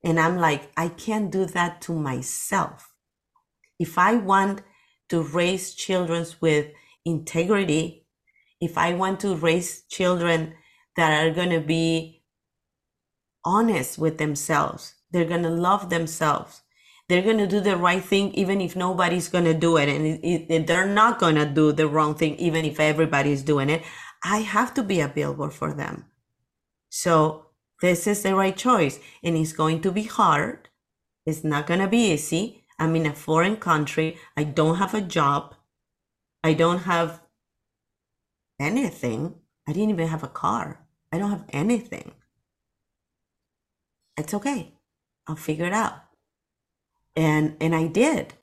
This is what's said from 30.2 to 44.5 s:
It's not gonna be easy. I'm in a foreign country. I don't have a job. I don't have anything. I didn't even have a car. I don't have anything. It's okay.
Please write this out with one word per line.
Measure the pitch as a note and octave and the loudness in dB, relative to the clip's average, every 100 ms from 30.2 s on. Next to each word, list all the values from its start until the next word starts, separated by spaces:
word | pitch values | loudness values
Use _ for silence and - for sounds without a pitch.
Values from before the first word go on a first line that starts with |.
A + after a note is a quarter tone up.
| F#3+ C#3+ - - _ _ _ _ _ _ - | 4 4 0 -6 _ _ _ _ _ _ -6
It's | D#3 | -4
not | D#3 D3 D3+ | -2 -4 -2
gonna | F3 G3 | 0 2
be | A#3 A3 | 2 2
easy. | D3+ - E3 A3 - _ - | 0 -2 -4 -4 -10 _ -4
I'm | D#3+ E3 | 0 0
in | D#3 | 0
a | |
foreign | C#3+ - D#3 F3+ G#3+ | -4 0 2 2 0
country. | G3 D#3 C#3+ - D#3+ D#3+ - - | 0 0 0 -2 -2 -4 -12 -6
I | |
don't | D3+ D3+ D#3 E3+ | -4 0 2 2
have | F#3+ | 0
a | A3 | -2
job. | F#3 E3 C#3+ C#3+ - - _ _ _ _ _ _ _ _ | -4 0 2 0 -4 -20 _ _ _ _ _ _ _ _
I | D#3+ | 0
don't | D#3 E3 F3 | 4 4 2
have | F3 E3+ E3 D#3+ _ _ _ _ _ _ _ _ _ _ _ _ _ _ | 0 0 0 -6 _ _ _ _ _ _ _ _ _ _ _ _ _ _
anything. | C#3+ A#3 B3 - B2 A2+ D#3+ - _ _ - | -2 0 -2 -4 -6 -4 -6 -10 _ _ -8
I | |
didn't | D#3+ G#3+ | -2 0
even | F#3 E3 | 0 -2
have | D#3 | -4
a | - | -8
car. | - - A2+ D3 - _ _ _ | -6 -4 -2 -6 -12 _ _ _
I | E3 | -4
don't | G3+ | -4
have | G3+ - | -4 -6
anything. | C#3+ F#3 A#3+ - - - - _ _ _ _ _ _ _ _ _ _ _ _ _ _ _ _ _ _ _ - | -4 0 -2 -4 -16 -16 -20 _ _ _ _ _ _ _ _ _ _ _ _ _ _ _ _ _ _ _ -10
It's | D#3 | -6
okay. | G#3 A#3 | -4 -2